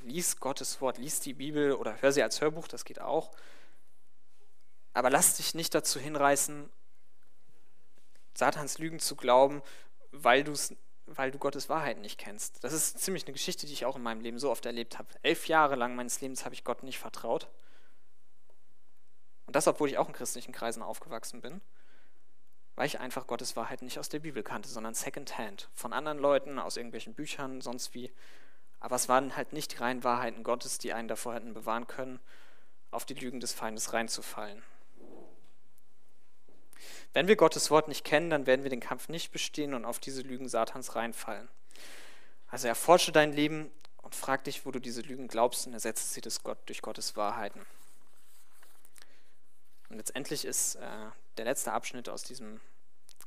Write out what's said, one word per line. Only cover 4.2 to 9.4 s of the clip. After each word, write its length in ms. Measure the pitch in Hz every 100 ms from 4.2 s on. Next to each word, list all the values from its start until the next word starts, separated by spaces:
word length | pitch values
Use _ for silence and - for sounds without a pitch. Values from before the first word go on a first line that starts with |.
| - - - - - - -
Aber 160 | - 127
lass 260 | 139 - -
dich 180 | -
nicht 220 | 160 165 156
dazu 240 | - 139
hinreißen, 680 | 143 151 139 139 - 147 147 - - - - - - - - - - - - - - - -
Satans 460 | - 131 156 139 -
Lügen 200 | 160 160
zu 160 | - 139
glauben, 460 | 127 127